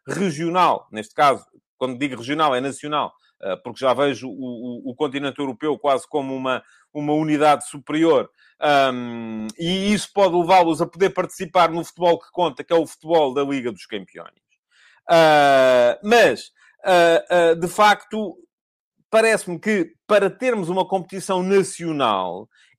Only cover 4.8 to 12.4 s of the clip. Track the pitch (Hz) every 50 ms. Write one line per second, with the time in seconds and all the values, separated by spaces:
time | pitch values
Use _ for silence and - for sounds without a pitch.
4.8 | - 131 120 - 151 143 127 143 143 139 127 - 147 139 120 - 147 156 139 113
5.8 | - 143 135 123 - - - 151 135 135 135 131 131 131 127 113 - _ _ _
6.8 | _ _ - 151 147 147 151 156 160 156 151 143 151 151 147 135 - - - 147
7.8 | - - 147 156 165 165 151 127 104 - _ _ _ _ _ _ - 151 147 139
8.8 | 135 131 123 123 123 120 117 117 113 113 113 110 110 110 - - 165 165 185 190
9.8 | 190 202 214 190 - - _ 196 196 185 165 175 170 160 185 185 175 165 160 143
10.8 | 170 160 - 170 196 185 190 180 180 - - - 190 160 - 185 170 160 160 170
11.8 | 165 - - 165 175 175 170 165 - _ - -